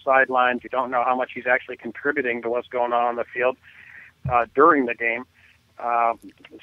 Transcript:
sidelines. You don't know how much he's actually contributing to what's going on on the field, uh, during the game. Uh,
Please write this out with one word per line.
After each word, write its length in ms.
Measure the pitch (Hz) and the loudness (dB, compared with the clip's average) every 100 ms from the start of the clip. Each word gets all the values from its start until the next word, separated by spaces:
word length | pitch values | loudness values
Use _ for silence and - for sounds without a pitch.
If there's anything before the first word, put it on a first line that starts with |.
sidelines. 560 | - 135 127 127 123 123 | 0 2 4 2 2 0
You 80 | - | -4
don't 220 | 127 123 | -4 -2
know 100 | 127 | 0
how 120 | 123 127 | 0 -2
much 160 | 123 | -4
he's 140 | 127 123 | -6 0
actually 280 | 127 - 123 | 0 -2 -12
contributing 640 | 120 - 143 147 131 120 | -12 -6 -2 -2 -2 -4
to 60 | 117 | -4
what's 200 | 120 - | -4 -4
going 240 | 123 120 | -2 0
on 120 | 120 | 2
on 120 | 120 120 | 0 -2
the 80 | |
field, 320 | 113 123 123 127 - - - - - _ - | -6 -2 -2 -2 -10 -20 -20 -20 -20 _ -2
uh, 160 | 120 117 | 0 0
during 320 | - 156 151 120 | 4 6 6 2
the 80 | |
game. 300 | 117 117 117 127 _ _ _ _ - | -2 -4 -4 -8 _ _ _ _ -10
Uh, 380 | 120 117 117 113 98 - - - | -2 0 0 -2 -10 -20 -20 -20